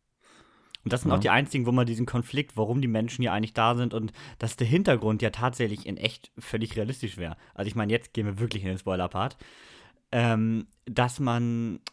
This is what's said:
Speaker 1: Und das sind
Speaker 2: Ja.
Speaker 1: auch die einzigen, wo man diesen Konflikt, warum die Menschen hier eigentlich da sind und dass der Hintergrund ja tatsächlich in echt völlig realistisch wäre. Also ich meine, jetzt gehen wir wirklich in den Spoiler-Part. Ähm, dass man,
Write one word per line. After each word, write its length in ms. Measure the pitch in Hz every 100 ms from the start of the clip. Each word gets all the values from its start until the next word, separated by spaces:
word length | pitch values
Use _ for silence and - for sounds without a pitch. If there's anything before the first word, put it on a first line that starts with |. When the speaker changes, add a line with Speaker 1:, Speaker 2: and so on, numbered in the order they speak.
| _ _ _ - _ _ _ -
Speaker 1:
Und 100 | -
das 80 | -
sind 80 | -
Speaker 2:
Ja. 60 | -
Speaker 1:
auch 40 |
die 80 | 101
einzigen, 360 | 113 139 139 120
wo 60 |
man 160 | 127 120
diesen 180 | 113 120
Konflikt, 520 | 120 120 135 147 -
warum 240 | 107 123
die 60 | 127
Menschen 320 | 110 117 -
hier 80 | 120
eigentlich 200 | 101 110
da 200 | - 113 120
sind 180 | 123
und 180 | 113 113 - - -
dass 200 | 110 -
der 100 | 113
Hintergrund 540 | 165 190 120 107 107
ja 100 | 113
tatsächlich 540 | 110 123 120 113 101 -
in 120 | 98
echt 340 | 110 - - -
völlig 380 | - 110 113 117
realistisch 420 | 107 131 147 -
wäre. 200 | 82 80 - -
Also 120 | 101
ich 60 | -
meine, 160 | 104
jetzt 220 | 117 -
gehen 120 | - 104
wir 140 | 98
wirklich 240 | 117 101
in 60 | 92
den 80 | 92
Spoiler-Part. 600 | - 92 90 90 123 - - - - - - _ _
Ähm, 540 | 120 117 110 113 113 - _ -
dass 340 | 113 123 123
man, 600 | 131 120 120 117 117 90 -